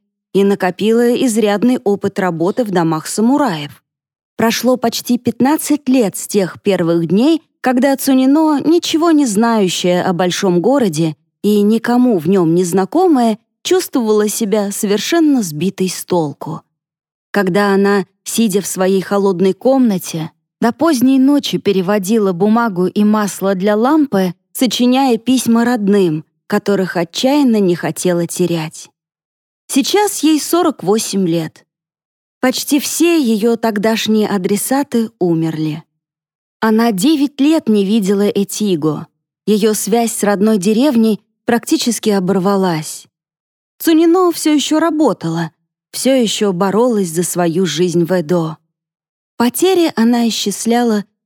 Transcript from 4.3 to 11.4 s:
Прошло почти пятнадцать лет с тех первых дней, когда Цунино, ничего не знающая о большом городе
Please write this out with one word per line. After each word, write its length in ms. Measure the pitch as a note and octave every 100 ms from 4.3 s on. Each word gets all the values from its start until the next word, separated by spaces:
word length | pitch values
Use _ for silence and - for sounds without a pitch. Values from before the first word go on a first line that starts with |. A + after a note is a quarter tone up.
| -
Прошло 400 | A3+ - A#3 B3+
почти 420 | A#3 - - A#3+
пятнадцать 680 | - - B3+ D#4 - D4 -
лет 300 | C4 G3 -
с 100 | -
тех 340 | G#3 F#3+ -
первых 460 | G3+ F3+ E3 E3+ E3
дней, 340 | F#3+ C#4 D#4+ - _
когда 340 | B3+ B3+ C#4 C#4
Цунино, 640 | - C4 C4 D4 D#4 C#4+
ничего 520 | - E4+ - D#4+ E4+
не 140 | D4+ C4+
знающая 760 | G3 A#3 A3+ F#3 - F3+ F3+
о 80 | F#3
большом 500 | F3 F3+ E3 G3 F3
городе 540 | F#3+ C#4 G#3+ D3+ E3 D3 _ _